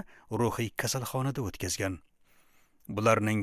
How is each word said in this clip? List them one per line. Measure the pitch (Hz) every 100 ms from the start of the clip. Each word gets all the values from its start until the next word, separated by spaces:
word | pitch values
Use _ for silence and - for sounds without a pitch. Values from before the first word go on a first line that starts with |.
| 202 - -
ruhiy | 110 120 - 117 -
kasalxonada | 120 131 123 131 131 139
o'tkazgan. | 107 - 92 - 98 90 - _ _ - _ - _ _ -
Bularning | 104 110 110 107 107